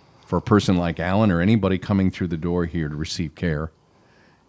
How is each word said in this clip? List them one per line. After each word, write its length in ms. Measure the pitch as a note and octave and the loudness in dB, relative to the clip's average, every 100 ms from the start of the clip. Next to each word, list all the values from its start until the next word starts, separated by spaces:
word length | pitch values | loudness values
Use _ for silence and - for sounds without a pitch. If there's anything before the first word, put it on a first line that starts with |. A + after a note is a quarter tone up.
| - _ - | -20 _ -4
for 100 | F2 | -4
a 60 | |
person 340 | - G#2 - F2+ | 4 4 4 2
like 240 | F2 D#2+ | 0 -2
Alan 300 | F2 G2 A2 | -2 2 2
or 100 | E2+ | 2
anybody 380 | F#2 A2+ F#2+ F#2+ | 4 2 2 -2
coming 320 | - G2+ F#2 | 0 0 0
through 180 | - F2+ | -2 -4
the 80 | E2 | -4
door 300 | E2+ F2 E2+ | -2 -2 -2
here 240 | F2 D2+ | -4 -4
to 40 | |
receive 400 | D2 D#2 - D#2+ | -6 -8 -6 -8
care 360 | - F2+ D2+ D#2+ - _ _ _ _ _ _ | -4 -4 -4 -6 -12 _ _ _ _ _ _